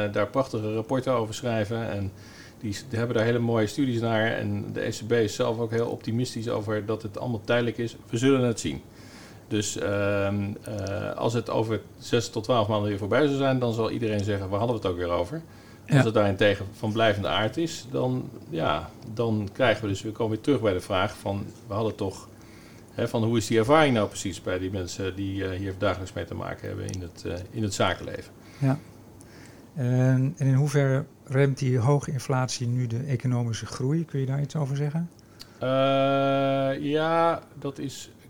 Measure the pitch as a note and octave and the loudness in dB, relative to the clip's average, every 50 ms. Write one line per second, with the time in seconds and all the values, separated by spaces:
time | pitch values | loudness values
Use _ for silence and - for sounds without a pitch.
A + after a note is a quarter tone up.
0 | G#2 G#2 G#2 G#2+ G#2 - - C3+ C3 - - A#2 G#2+ G#2+ G#2+ A2+ A2 - C3+ C3 | 0 0 0 0 0 0 0 0 -2 0 -2 -4 -2 -2 -2 -2 -2 0 -2 -2
1 | B2+ C3+ C3 A#2+ A2+ G#2+ A2 - - B2 A2+ A2 G#2+ G2 A#2 A2+ A#2 A2 F#2 G2+ | 0 0 0 0 0 -2 -4 -6 -4 -2 0 0 0 0 -2 -4 -4 -4 -4 -4
2 | G2 F#2+ - - - - - - - - - - - G#2+ G2+ - - - - A2 | -4 -4 -6 -10 -16 -20 -20 -20 -20 -20 -16 -10 -6 -6 -6 -6 -8 -6 -4 -2
3 | A#2 A#2+ B2 A2+ G#2+ A#2 A#2+ A#2+ A#2 A#2 A#2 A2+ G#2+ G#2 - - C#3+ C3 B2 A#2 | 0 0 2 2 4 4 4 2 2 2 4 2 2 2 2 0 0 2 2 0
4 | A2+ A#2 A2+ A2 A2 A2+ A#2 - - G#2 G#2 G2+ - G#2 G#2+ A2 G#2+ A2+ A2 - | 0 2 2 2 2 2 0 0 -2 -2 -2 -2 -4 -4 -4 -4 -4 -4 -4 -4
5 | - G#2+ A#2+ A#2+ A2+ G2+ - - B2+ A#2+ A2+ A2 A#2 A2+ A#2+ A#2 A#2 A#2+ - - | -2 2 2 4 4 2 2 0 0 0 0 -2 -2 -2 0 0 0 -2 -2 -6
6 | - - A2 A#2 B2+ B2 - A#2 A2 A#2 A2+ A2 G#2+ G#2+ A2 G#2+ G2+ G#2 A2 G#2+ | -4 -2 -2 0 -2 -2 -4 -6 -4 -2 -2 -2 -2 -2 -2 -2 -2 -2 -4 -4
7 | - G#2+ G2+ - - C3 A#2+ G#2+ - - A#2+ A#2+ A#2+ A#2+ A2 - A#2 A2+ - - | -4 -8 -8 -6 -4 -4 -4 -4 0 2 2 2 2 0 -2 -2 -4 -6 -6 -10
8 | - - - A2+ A#2 C3+ C#3 C3 B2 B2 A2+ - - - C#2 C2 - - - - | -10 -4 -2 2 4 4 4 6 4 2 0 0 -2 -4 -4 -6 -10 -14 -20 -20
9 | - - - - - - - - - - G#2+ G#2 G#2 - - - - F#2+ G2+ G2+ | -20 -20 -20 -20 -20 -20 -20 -18 -8 -2 -2 0 0 -2 -4 -4 -2 -2 0 0
10 | G2+ G2+ G2+ G2+ G2 G2 G2+ G2+ G2+ G2 G#2 - - - A2+ G#2 F#2+ F#2+ G2 - | 0 0 0 0 0 0 0 0 -2 -4 -6 -8 -8 -8 -8 -6 -6 -4 -4 -4
11 | G#2 G2+ - - - A#2+ A2 A#2+ A2+ - - - A#2 A2 A2+ G2+ - - - - | -4 -6 -4 -2 -2 0 0 0 -2 0 0 0 0 0 -2 -4 -4 -8 -18 -16
12 | - - - A#2+ A#2 - - A#2 G#2+ - B2+ A#2+ G#2 G#2 A2 G#2 G#2 G#2 G2+ F#2+ | -6 0 0 0 0 0 -4 -4 0 2 2 2 4 4 2 2 2 0 -2 -2
13 | G#2+ F#2+ A2 B2 D3+ C#3+ C#3 C3+ C3+ C3+ C3 B2+ B2+ A#2+ A2+ A2+ A2+ G#2+ - A#2 | 0 2 4 4 4 4 2 2 2 2 2 2 2 0 0 0 0 0 0 0
14 | A#2+ A2 G#2+ G#2 G2 A2 G#2 G2 G2 F#2 G2 G2+ A2+ A#2+ B2 A2 G2 G2 F2+ F2 | -2 0 0 0 0 0 0 -2 -2 -2 0 0 0 0 0 0 0 -2 -2 0
15 | F2+ E2+ F2 F2 F2 F2 D3 E3 E3 - - - - - - - - - D#3 C#3 | -2 0 0 0 0 -2 -4 -10 -10 -12 -18 -20 -20 -20 -20 -16 -4 4 4 6
16 | C3 A#2 G#2+ A2+ G#2 G2+ G2 F#2 A2 G#2 G2 F#2+ G2+ F#2+ - - - A2 G#2 A2+ | 6 6 6 4 4 4 4 4 4 4 4 4 -2 -10 -10 -6 -4 -2 2 4
17 | A2+ A2 G2+ G#2 F#2+ C#2 D#2 F#2+ G#2+ A2 - - E3+ D#3+ - - - - - C3+ | 4 4 4 4 0 0 0 0 0 0 0 -2 -2 -2 -4 -8 -10 -6 -4 -2
18 | B2+ B2+ B2+ B2+ - - - - - - D#3 D#3+ D#3 A2+ D2+ D2+ - - - - | 0 0 -2 -2 -4 -8 -12 -14 -14 -8 -6 -4 0 0 0 -2 -4 -8 -14 -16
19 | - G#2+ A2 G#2+ A#2+ A#2 G#2+ G#2+ G#2 F#2 - - C3+ A#2 G#2+ - - G#2 G2 F#2+ | -14 -10 -4 -2 0 0 0 0 -2 -2 -2 2 4 4 4 2 0 -4 -4 -4
20 | - A2 G#2 - A#2 A2 A2 A2 - - C#3+ A#2 G#2+ G#2+ F#2 F2+ - - G#2 F#2 | -4 -8 -4 -4 -2 -2 -2 -2 0 2 2 2 4 2 0 0 -2 0 0 2
21 | F#2+ G2+ - - - G#2 G2 G2+ - - - - - - G2 G#2 A#2 G#2+ G2 - | 0 0 -2 -4 -6 -4 -4 -4 -6 -8 -12 -14 -10 -6 -4 -2 -2 -2 -2 -2
22 | G#2 F#2+ - - - - - - - - - - - - - - - - - - | -4 -4 -6 -8 -14 -18 -20 -20 -20 -20 -20 -20 -20 -20 -20 -20 -20 -12 -6 -4
23 | A#2 A#2 - A#2+ A2 A2 A#2 A#2 G#2 - B2 A2+ A2 A#2 D3 D#3+ D#3 C#3+ B2+ A2+ | -4 -2 0 0 2 2 2 2 2 4 4 4 6 6 6 6 8 6 4 4
24 | G#2 G2 - - - G2+ E2+ - - G#2+ F#2+ F2+ F#2+ F#2 F#2+ G2 F2+ F2 - - | 2 0 -2 -6 -8 -8 -8 -8 -6 -4 -4 -2 -2 -2 -4 -4 -6 -6 -6 -6
25 | G2 F#2+ F#2 F#2+ G2 G2 F#2+ G2 F#2+ F#2 F#2 F#2 G2 G2 F#2+ F#2 G2+ G2+ F2+ F2 | -6 -6 -4 -4 -6 -4 -4 -4 -4 -4 -4 -4 -4 -6 -4 -2 0 0 0 -2
26 | F#2+ F#2 - G2 F#2+ - - F#2+ F#2 F2 - - - G2+ G2 G2 G2 G2 G2 F#2+ | -4 -8 -8 -8 -8 -8 -8 -8 -6 -8 -8 -8 -8 -8 -8 -6 -6 -6 -6 -8
27 | F2+ E2+ - - - F#2+ F2 F2 F#2+ - - A#2 A2 G#2 G2 - A#2 F#2+ F2 - | -8 -10 -12 -10 -8 -8 -8 -8 -8 -8 -6 -4 -2 -2 0 2 2 2 2 0
28 | - - - - - - - - - - - - C#3 C3+ C3 D3 - - - - | -4 -10 -10 -10 -12 -14 -18 -20 -20 -16 -8 -2 0 0 0 0 -4 -12 -20 -20
29 | - - - - - - - - - - - - - - - E3 B2+ B2 B2+ B2+ | -20 -20 -20 -20 -20 -20 -20 -20 -20 -20 -20 -20 -20 -14 -6 -4 -2 0 2 4
30 | B2+ C3 C3 B2+ C3 C3+ D#3 - D3 C3 C3 C3 D3 D3 C#3 D3 C#3 C3+ C3 C3+ | 4 4 4 4 2 0 0 0 2 4 4 4 4 4 2 2 2 4 2 0
31 | C#3+ - - - - - C3 C3 C#3 C#3 C3+ - C#3 B2+ B2+ B2+ G#2+ C3+ D3 C#3+ | -2 -4 -12 -18 -8 -2 2 4 4 4 2 0 0 2 2 4 4 4 4 2
32 | - - D#3 B2+ - - C#3 B2+ B2+ B2 - - B2+ A#2+ A#2+ B2+ B2+ A#2 A#2 A#2 | 2 -2 -6 -4 -2 0 0 0 0 -2 -2 -4 -2 -2 0 0 0 -2 -2 -4
33 | C#3+ D3 C3+ A#2+ - B2+ B2 A#2+ A#2+ A#2 A2 - - G2+ - - B2+ C3 D3 E3 | -2 -2 -2 0 0 0 0 0 0 -2 -4 -4 -6 -8 -6 -4 -2 0 0 0
34 | E3 - - C#3 C3+ B2 C3+ C#3+ C#3+ C#3 - D#3+ D3 C3 C#3 C#3 D3 D3 C#3+ E3 | -2 -2 -4 -4 -2 -2 -2 -2 -2 -2 -2 -2 -2 -2 -2 -2 -2 -2 -2 -2
35 | E3+ E3+ - - - - - - - - - - - B2+ C3 C3+ C3+ C3+ C3+ C3+ | -4 -4 -8 -16 -20 -20 -20 -20 -20 -18 -12 -6 -2 0 2 4 4 4 4 4
36 | C3+ C#3 C#3 C#3 C3+ C#3 C#3 C#3 C#3 C#3 C3+ C3+ C3+ C3+ C3+ - D3 C#3+ D3 D#3 | 4 4 4 4 4 4 2 2 2 2 2 2 2 0 -2 -2 -2 0 0 2
37 | D#3 D#3+ E3 E3 E3 E3+ E3 - - - - C#3+ C3+ C#3+ C#3 - D3+ C3+ - - | 2 2 4 4 4 4 2 0 -4 -12 -14 -10 -8 -8 -8 -6 -8 -8 -8 -10
38 | - - - - - - | -14 -16 -18 -20 -20 -16